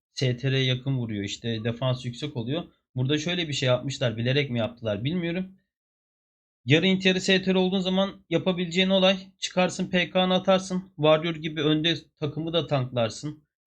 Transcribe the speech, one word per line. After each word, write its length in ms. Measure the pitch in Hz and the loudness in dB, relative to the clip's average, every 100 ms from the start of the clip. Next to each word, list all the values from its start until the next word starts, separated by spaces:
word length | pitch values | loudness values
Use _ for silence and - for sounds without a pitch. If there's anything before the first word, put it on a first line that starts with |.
| _ | _
S 240 | - 127 123 | -2 -2 0
T 140 | 135 | 0
R'ye 120 | 135 131 | 0 0
yakın 320 | 127 135 135 | -2 -2 -2
vuruyor 260 | 113 104 | -2 -4
işte 400 | 101 - 117 113 | -4 -6 -4 -2
defans 420 | 117 113 131 127 123 | -4 -2 -2 -2 -4
yüksek 320 | - 147 127 | -8 -8 -6
oluyor. 260 | 117 160 170 _ _ 127 | -4 -4 -6 _ _ -4
Burada 220 | 131 151 | 0 0
şöyle 300 | 175 180 160 | 0 -2 -2
bir 60 | |
şey 140 | 131 127 | -2 2
yapmışlar. 500 | 123 143 131 123 110 | 0 0 -2 -2 -2
Bilerek 320 | 120 135 139 | 0 0 0
mi 80 | 120 | -2
yaptılar 440 | 107 - 110 104 | -4 -4 -4 -2
bilmiyorum. 520 | 131 180 170 175 190 - _ _ _ _ _ _ _ _ _ _ 120 | -2 -2 -2 -4 -6 -12 _ _ _ _ _ _ _ _ _ _ 2
Yarı 220 | 156 190 | 4 4
int 180 | 185 190 | 2 2
yarı 160 | 185 | 0
S 200 | 190 185 | 2 2
T 120 | 185 | 2
R 40 | 185 | 2
olduğun 220 | 185 190 | 2 0
zaman 460 | 185 190 196 - - | 0 0 0 -4 -2
yapabileceğin 600 | 165 185 180 175 175 190 | 0 0 -2 0 2 4
olay 280 | 190 185 190 - _ | 4 4 2 -4 _
çıkarsın 500 | - 185 180 - 185 | -4 0 0 0 -2
P 200 | 180 175 | 0 0
K'nı 240 | 185 185 | 2 2
atarsın. 580 | 185 190 190 190 185 - - | 2 4 2 2 -6 -6 0
Warrior 400 | 151 156 170 156 | 4 4 2 -4
gibi 260 | 160 156 | -6 -2
önde 320 | 151 156 165 151 - - | 2 2 2 -2 -6 -8
takımı 340 | 147 147 165 | -6 -4 -2
da 140 | 165 139 | -2 0
tanklarsın. 760 | 143 127 123 113 - 151 151 _ _ | -2 -2 -2 -2 -4 -12 -12 _ _